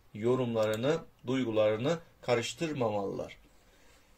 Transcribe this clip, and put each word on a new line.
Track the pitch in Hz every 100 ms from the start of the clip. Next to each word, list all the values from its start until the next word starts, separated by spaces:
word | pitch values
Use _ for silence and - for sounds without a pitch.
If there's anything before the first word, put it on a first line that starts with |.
| _
yorumlarını, | 107 113 127 120 113 110 110 131 160 - - 117
duygularını | 131 117 107 107 110 135 165 - -
karıştırmamalılar. | - 117 113 - 165 143 117 104 98 95 - - - - - _ - - _